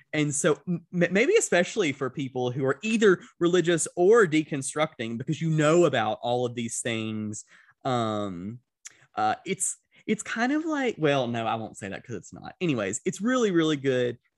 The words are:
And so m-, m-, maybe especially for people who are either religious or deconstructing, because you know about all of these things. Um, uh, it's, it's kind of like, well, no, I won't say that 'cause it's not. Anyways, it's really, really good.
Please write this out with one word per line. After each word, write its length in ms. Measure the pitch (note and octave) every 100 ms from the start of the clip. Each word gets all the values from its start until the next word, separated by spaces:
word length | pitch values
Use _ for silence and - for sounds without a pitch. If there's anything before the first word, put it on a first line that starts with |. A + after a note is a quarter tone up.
| _
And 220 | D#3 D3
so 260 | C#3 E3+ C#3+ -
m-, 180 | E3+ -
m-, 200 | F3 E3+
maybe 220 | F#3 C4+ G#4+
especially 560 | - F3 F3+ - E3+
for 180 | C3 C3
people 420 | C#3 C3+ B2+ B2+
who 140 | B2 C3
are 140 | -
either 360 | A3 A3+ G#3+ F3+ - _
religious 480 | E3+ F3+ E3 E3+ - -
or 300 | F3+ A#3 F#3+
deconstructing, 920 | D#3 D3+ D3 C3+ D3 D3+ - A2+ A#2
because 200 | C3+ D3+
you 80 | E3
know 340 | D#3 D3+ E3+ E3+
about 320 | C3 A2 A2
all 240 | A#2+ B2 B2
of 100 | A#2+
these 260 | A#2 -
things. 640 | B2 A2+ A2 A2 G#2+ G#2+ - - _ _ C3+
Um, 760 | B2 A2+ G#2+ G#2 F2+ F#2+ A#2+ _ _ - - _ -
uh, 200 | G#2+ - -
it's, 320 | F#3+ - - _ _ -
it's 160 | G#3+
kind 280 | - A3+ B3
of 140 | D4+ E4
like, 300 | D4+ B3+ -
well, 300 | D3+ C#3 A#2+
no, 180 | A#2 A2+
I 100 | A2
won't 220 | G#2+ G2
say 120 | G2+
that 140 | F#2+
'cause 120 | - G#2
it's 180 | -
not. 220 | - - -
Anyways, 420 | F3 B2+ G2 A2 -
it's 160 | -
really, 300 | G#3 C4 A3
really 260 | E3+ D#3 D3+
good. 400 | C3+ B2+ B2 A#2+ _